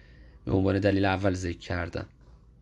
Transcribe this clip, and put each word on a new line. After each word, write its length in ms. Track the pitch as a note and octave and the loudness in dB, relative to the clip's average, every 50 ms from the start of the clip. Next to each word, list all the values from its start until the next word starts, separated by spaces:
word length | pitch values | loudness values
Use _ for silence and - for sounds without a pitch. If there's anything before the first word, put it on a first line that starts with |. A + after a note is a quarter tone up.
| - - - - - - - - - | -20 -20 -20 -20 -20 -20 -20 -14 -4
به 60 | - | 0
عنوان 280 | B1 F#2+ F#2+ F#2+ F#2+ G2 | 0 2 2 2 2 2
دلیل 260 | F#2+ G2+ G2 F#2+ G2 | 4 2 4 4 2
اول 280 | G2 F#2+ F#2+ G2 G2+ F#2 | 2 0 2 0 0 -2
ذکر 240 | F#2 F#2 F2+ E2 - | -2 -4 -6 -8 -8
کردم. 480 | - - G2 F2 F2 E2+ E2+ D#2+ - - - - - - - - - - - - | -8 -8 -6 -6 -6 -6 -8 -10 -12 -12 -16 -20 -20 -20 -20 -20 -20 -20 -20 -20